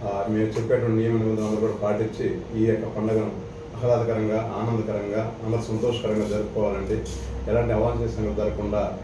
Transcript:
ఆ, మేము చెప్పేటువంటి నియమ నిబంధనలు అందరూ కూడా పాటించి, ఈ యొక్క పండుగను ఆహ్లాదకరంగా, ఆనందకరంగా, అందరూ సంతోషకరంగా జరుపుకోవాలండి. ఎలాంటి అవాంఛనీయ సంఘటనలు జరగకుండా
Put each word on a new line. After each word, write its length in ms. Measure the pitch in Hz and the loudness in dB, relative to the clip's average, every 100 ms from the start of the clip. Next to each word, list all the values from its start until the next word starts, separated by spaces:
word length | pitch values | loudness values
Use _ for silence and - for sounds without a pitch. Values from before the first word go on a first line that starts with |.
ఆ, 220 | 104 101 101 | -2 -2 0
మేము 160 | 107 110 | 2 2
చెప్పేటువంటి 520 | 117 113 123 120 113 | 0 2 2 4 2
నియమ 180 | 113 113 | 4 2
నిబంధనలు 300 | 110 107 107 | 2 0 0
అందరూ 140 | 107 | 2
కూడా 120 | 107 | 0
పాటించి, 520 | 101 104 104 117 - - - - 110 | 0 0 0 -2 -2 -2 -2 -6 2
ఈ 100 | 113 | 4
యొక్క 220 | 110 110 | 4 0
పండుగను 440 | 107 107 110 104 95 - - - - | -2 0 2 0 -4 -10 -12 -12 -4
ఆహ్లాదకరంగా, 640 | 120 117 113 110 107 110 113 98 | 2 4 4 0 2 0 -2 -2
ఆనందకరంగా, 640 | 113 113 104 101 101 104 113 - | 0 0 0 -2 -2 -2 -2 -4
అందరూ 180 | 110 113 | -2 -2
సంతోషకరంగా 680 | 117 110 120 117 110 107 104 | 0 0 0 0 0 0 0
జరుపుకోవాలండి. 720 | 104 104 107 101 98 95 110 - - - - - | 0 -2 0 0 0 -2 -2 -2 -6 -6 -6 0
ఎలాంటి 240 | 113 120 | 2 2
అవాంఛనీయ 340 | 110 117 117 117 | 2 2 0 -2
సంఘటనలు 280 | 107 107 104 | -2 -2 0
జరగకుండా 460 | 104 101 104 104 95 92 | 0 0 -2 0 0 -4